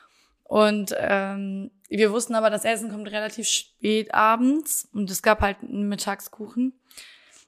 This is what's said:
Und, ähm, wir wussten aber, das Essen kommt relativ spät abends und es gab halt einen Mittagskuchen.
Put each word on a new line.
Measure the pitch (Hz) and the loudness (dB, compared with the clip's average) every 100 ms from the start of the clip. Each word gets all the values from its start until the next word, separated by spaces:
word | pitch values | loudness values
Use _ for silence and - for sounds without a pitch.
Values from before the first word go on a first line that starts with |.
| _ _ _ _ - | _ _ _ _ -2
Und, | 214 214 208 196 - | 4 4 2 -4 -2
ähm, | - 196 196 196 196 196 196 _ - | 0 0 -2 -6 -6 -8 -10 _ -8
wir | 196 214 | 2 2
wussten | 220 233 | 2 -2
aber, | 226 220 | 2 2
das | 214 | 2
Essen | 220 226 226 | 0 -2 -4
kommt | 208 208 | -8 -8
relativ | 208 214 233 208 | -6 -6 -4 -2
spät | - - _ 208 214 214 | -2 -4 _ 0 0 2
abends | - 214 226 254 302 311 - - | 4 4 6 4 2 0 -6 -6
und | 208 190 | -6 -4
es | 190 | 0
gab | 220 214 | 2 4
halt | 202 196 | 2 -2
einen | - 202 202 | -8 -6 -4
Mittagskuchen. | 202 - 196 - - 208 240 262 - _ - - - _ - | -4 -4 -6 -10 -14 -10 -2 -2 -4 _ -20 -20 -20 _ -20